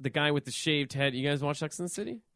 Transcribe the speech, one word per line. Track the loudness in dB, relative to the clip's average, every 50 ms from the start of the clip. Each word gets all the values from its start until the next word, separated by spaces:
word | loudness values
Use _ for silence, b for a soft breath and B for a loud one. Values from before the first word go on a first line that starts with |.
The | -4 -2
guy | 2 2 4 4
with | 4 2 0
the | -2
shaved | -6 -4 0 2 2 2 2 0 0
head. | 0 0 2 2
You | 2 0 2
guys | 2 2 0
watch | 0 -2 -2
Sex | -4 -6 -4 -6
and | -6 -6
the | -4
City? | -6 -6 -6 -6 -10 -12 _ _